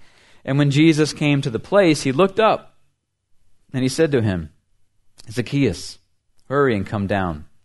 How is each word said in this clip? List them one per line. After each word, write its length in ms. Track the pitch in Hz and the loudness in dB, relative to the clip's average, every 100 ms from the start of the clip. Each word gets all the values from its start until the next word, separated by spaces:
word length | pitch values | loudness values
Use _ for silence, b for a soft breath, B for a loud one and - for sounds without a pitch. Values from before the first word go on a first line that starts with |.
| b b b b | b b b b
And 140 | - 139 | -4 0
when 140 | 143 | 2
Jesus 400 | 135 160 151 151 | 4 4 4 0
came 280 | - 147 143 | -2 0 0
to 100 | 135 | -2
the 100 | 110 | -6
place, 420 | - 196 180 143 | 0 2 4 2
he 100 | 139 | 0
looked 280 | 131 190 202 | 0 0 2
up, 360 | 214 - - _ _ _ _ _ _ _ _ _ _ | 0 0 -6 _ _ _ _ _ _ _ _ _ _
and 100 | 131 | -4
he 60 | 127 | -2
said 240 | 143 160 | 0 2
to 80 | 139 | 2
him, 300 | 110 87 82 _ _ _ _ _ _ _ - | 0 -2 -6 _ _ _ _ _ _ _ -10
'Zacchaeus, 680 | 113 113 143 127 87 - - _ _ _ _ - | -8 -4 0 0 -2 -10 -18 _ _ _ _ -6
hurry 280 | 135 139 104 | 0 0 0
and 100 | 92 | -4
come 200 | 110 98 | -4 -2
down, 400 | 101 90 76 - _ | -2 -2 -6 -12 _